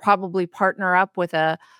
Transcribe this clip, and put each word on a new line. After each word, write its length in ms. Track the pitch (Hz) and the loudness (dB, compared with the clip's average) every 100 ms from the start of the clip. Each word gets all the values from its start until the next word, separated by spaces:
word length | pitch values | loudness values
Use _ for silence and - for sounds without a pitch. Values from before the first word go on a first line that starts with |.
probably 460 | - 196 190 185 175 | 0 0 0 -4 -4
partner 500 | - 190 - 185 180 | 0 -2 0 0 2
up 220 | 190 - | 2 -2
with 160 | 175 | -4
a 240 | 160 160 160 _ _ | 0 0 -2 _ _